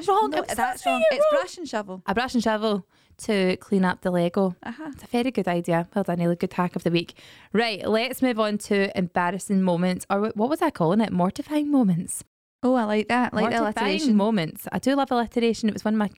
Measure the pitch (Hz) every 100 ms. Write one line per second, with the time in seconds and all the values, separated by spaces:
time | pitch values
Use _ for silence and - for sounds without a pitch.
0 | 339 392 427 311 - 220 762 740 719 659
1 | 640 539 622 587 359 - 311 220 202 185
2 | - 202 254 240 220 214 220 202 - _
3 | _ - - 202 185 185 - 196 185 -
4 | 185 180 175 202 190 180 - 233 311 -
5 | - 240 254 233 185 175 175 170 175 202
6 | 190 175 170 170 185 - 180 - 175 170
7 | - - - - - 196 233 190 - 220
8 | 254 262 262 220 214 208 - 202 196 196
9 | 180 180 175 175 - 190 185 170 180 180
10 | - 202 214 202 240 320 330 - 160 208
11 | 214 180 180 - 285 302 294 277 202 170
12 | - - - _ _ _ 254 254 214 214
13 | 208 240 240 - 233 233 214 226 233 311
14 | 285 208 214 214 160 - - - 262 277
15 | 269 240 220 240 233 208 214 208 214 220
16 | 208